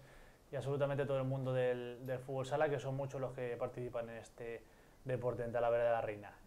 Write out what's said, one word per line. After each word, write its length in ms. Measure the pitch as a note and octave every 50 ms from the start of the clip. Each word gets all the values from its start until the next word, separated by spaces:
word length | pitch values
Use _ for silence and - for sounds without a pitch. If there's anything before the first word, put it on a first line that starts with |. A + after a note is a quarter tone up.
| - - - - - - - - - -
y 40 | -
absolutamente 500 | C3+ A2+ C3+ C#3+ C3+ C#3+ C#3 C#3+ C3+ C#3
todo 120 | C3 C#3 C3+
el 60 | C3
mundo 300 | C3 C3+ C3+ C3 B2+ B2+
del, 520 | B2+ B2+ B2 B2 B2 B2 A#2+ B2 A#2+ C3
del 140 | C3 B2+ B2
fútbol 260 | - - C3+ C3 B2+
sala, 240 | C3 D3 D3 D#3 D3+
que 100 | C#3+ C3
son 160 | C3 C3+ C3+
muchos 240 | C3+ C#3 C3+ C#3+ C#3
los 100 | C3 B2+ C3
que 220 | - B2+ A#2+ A#2+ A#2
participan 520 | C3 B2 - B2+ B2 B2 - A#2+ A#2 A2+
en 80 | A#2 A2+
este 460 | G#2 - - - A#2+ A#2 A#2 A2 - - - - - - - - -
deporte 400 | C3 B2+ A#2+ A#2+ B2 A#2 A#2+ A#2+
en 80 | A#2
Talavera 340 | A2+ A#2+ A#2 A#2 A#2 A#2+ A#2+
de 60 | A#2+
la 100 | A#2 A2+
Reina. 360 | A2+ A2 G#2 G#2 G2+ G2 F#2 - -